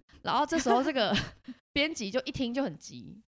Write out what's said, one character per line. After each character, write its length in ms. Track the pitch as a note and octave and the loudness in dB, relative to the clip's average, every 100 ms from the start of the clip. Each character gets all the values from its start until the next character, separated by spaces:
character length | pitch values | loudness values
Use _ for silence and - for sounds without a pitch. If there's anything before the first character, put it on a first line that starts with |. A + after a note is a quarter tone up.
| _ - | _ -8
然 140 | - A#3+ | 0 2
后 80 | |
这 140 | D4 E4 | 2 2
时 100 | B3+ | 4
候 120 | A#3 | 4
这 100 | C4+ | 4
个 220 | C4 G3+ G3 - - | 2 2 2 -2 -10
<laughs> 320 | - - _ | -18 -18 _
编 200 | C#4+ D#4 | 0 0
辑 180 | E4+ G3+ | -2 -4
就 100 | A#3 | -2
一 80 | - | -4
听 220 | C4 A#3+ | -4 -2
就 100 | B3 | -2
很 140 | A#3+ D3+ | -4 -6
急， 460 | - B2 G2 - _ | -14 -16 -16 -18 _